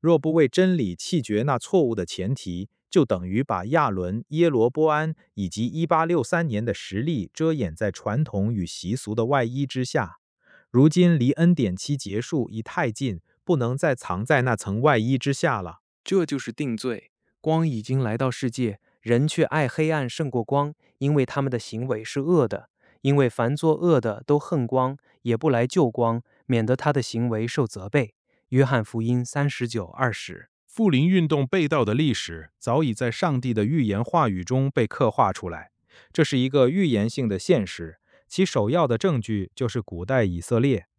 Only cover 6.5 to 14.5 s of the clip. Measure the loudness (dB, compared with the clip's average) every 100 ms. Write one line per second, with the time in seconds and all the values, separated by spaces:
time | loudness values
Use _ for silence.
6.5 | -2 -2 -6 -6 -4 -2 -4 -6 -2 -2
7.5 | 0 -4 -2 -4 -4 -4 -2 -2 -2 -2
8.5 | -2 -4 -6 -6 -6 -4 -2 0 0 0
9.5 | -4 -6 -4 -4 -2 -4 -8 _ _ _
10.5 | -20 _ 4 4 6 4 4 2 4 4
11.5 | 4 2 -2 -4 -6 -4 -6 -2 -2 -2
12.5 | -6 -8 -2 -2 -2 -4 -4 _ _ -2
13.5 | 0 0 0 0 -2 -2 -6 2 2 2